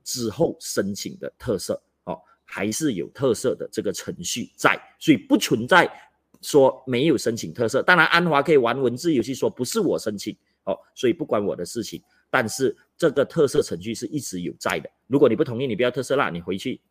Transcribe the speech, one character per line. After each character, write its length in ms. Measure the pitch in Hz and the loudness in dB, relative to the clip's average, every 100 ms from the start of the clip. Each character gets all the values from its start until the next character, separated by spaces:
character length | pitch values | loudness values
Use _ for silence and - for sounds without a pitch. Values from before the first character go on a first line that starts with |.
之 280 | - 131 113 | -10 -6 -6
后 260 | - 123 - | 0 -2 -2
申 360 | - - 101 | -6 -4 -4
请 240 | 101 85 65 | -6 -10 -10
的 120 | 67 _ | -14 _
特 200 | - 95 | -4 -4
赦， 200 | - - _ _ | -4 -8 _ _
哦， 140 | - - _ _ _ | -12 -12 _ _ _
还 260 | - 104 | -6 -4
是 220 | 107 156 | -2 -2
有 120 | 95 62 | -2 -8
特 260 | - 139 | -2 0
赦 200 | 107 127 | 2 0
的 140 | - - | -4 -6
这 120 | - | -4
个 100 | 101 | -4
程 320 | 90 - 87 | -6 -10 -10
序 260 | 87 123 - - | -8 -8 -8 0
在， 240 | 135 98 - _ | 2 2 -4 _
所 140 | - | 2
以 60 | 135 | 2
不 180 | - 214 | 4 0
存 320 | - 123 123 | 2 -2 4
在 180 | 180 151 - - _ _ _ | 4 4 -2 -20 _ _ _
说 420 | - 147 131 - - | 2 6 6 2 -4
没 200 | 120 160 | 0 2
有 120 | 120 | 2
申 180 | 117 113 | 0 -4
请 160 | 90 | -8
特 140 | 78 113 | -2 0
赦。 160 | 127 | 2
当 120 | 107 | 4
然 120 | 180 156 | 6 6
安 200 | 170 175 | 4 4
华 160 | 143 | 2
可 120 | 139 | 4
以 20 | 147 | 4
玩 240 | 117 127 | 4 2
文 160 | 127 123 | 0 0
字 160 | 170 | 0
游 100 | 139 | 0
戏 120 | 113 | 0
说 160 | 127 117 | -2 -4
，“不 100 | - 127 | -2 -4
是 140 | 226 | 0
我 180 | 165 82 | 0 0
申 180 | - 101 | -4 -6
请， 180 | - - _ _ | -10 -12 _ _
哦， 100 | - - _ | -8 -8 _
所 160 | - 123 | -2 0
以 20 | |
不 140 | 110 151 | 0 -2
关 180 | 110 | -2
我 100 | 101 | -2
的 80 | 76 | -4
事 220 | 87 117 | -8 -8
情。” 180 | 101 82 _ _ _ | -10 -12 _ _ _
但 180 | 131 110 | -2 -2
是 260 | - 127 - _ _ | -2 -2 -2 _ _
这 140 | 165 | 0
个 120 | 131 | 2
特 220 | 127 165 | -2 2
赦 160 | 143 147 | 2 2
程 160 | - 85 | -2 -6
序 120 | 98 | -8
是 120 | 110 120 | -8 -8
一 120 | 151 | -8
直 220 | - 92 | -8 -8
有 100 | 87 - | -8 -6
在 220 | - 87 | -4 -4
的。 80 | - _ _ | -6 _ _
如 100 | 139 | 4
果 100 | 139 | 4
你 80 | 110 | 4
不 80 | |
同 180 | 131 117 | -2 -2
意， 40 | 135 | -4
你 100 | 101 | 0
不 60 | |
要 80 | 123 | -2
特 100 | 131 | -2
赦 160 | 123 139 | -2 0
啦， 140 | 107 | 0
你 100 | 85 | -4
回 160 | 90 95 | -6 -6
去。 240 | 131 - _ | -6 -10 _